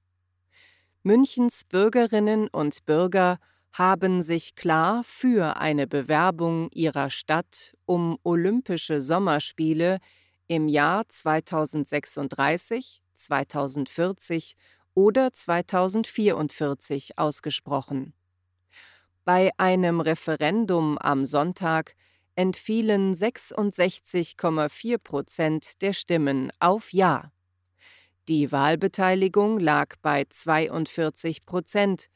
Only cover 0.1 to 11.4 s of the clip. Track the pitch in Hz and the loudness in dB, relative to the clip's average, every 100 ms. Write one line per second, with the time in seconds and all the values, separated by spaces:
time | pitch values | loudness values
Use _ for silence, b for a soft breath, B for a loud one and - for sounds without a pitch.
0.1 | _ _ _ _ b b b b b 190 | _ _ _ _ b b b b b 4
1.1 | 226 269 - 240 - - 180 208 240 233 | 6 4 2 0 -2 -2 2 2 4 2
2.1 | 214 214 214 214 - 147 - - 156 180 | 2 2 0 -2 -2 -4 -4 0 2 2
3.1 | 190 180 180 _ _ _ - 185 185 190 | 2 2 0 _ _ _ 0 2 4 2
4.1 | 180 160 165 - - 175 160 170 226 233 | 0 0 -4 -6 -6 0 2 2 0 -6
5.1 | - 254 226 160 - 156 147 135 143 131 | -2 2 2 0 -2 0 0 0 -2 0
6.1 | 151 180 165 170 165 165 - 160 143 135 | 2 2 0 -2 -2 -4 -2 -2 -2 -4
7.1 | - - 156 - - - _ - 175 170 | -6 -2 -2 -2 -12 -18 _ -2 0 0
8.1 | 165 175 170 180 240 262 170 - 151 131 | -2 0 0 2 0 -2 -6 -2 -4 0
9.1 | 170 196 151 - - 160 156 170 190 b | 0 2 0 -2 -4 -2 0 0 -2 b
10.1 | b b b - 165 156 147 151 190 226 | b b b -4 -2 2 2 2 0 -4
11.1 | - 160 156 | -6 -2 -2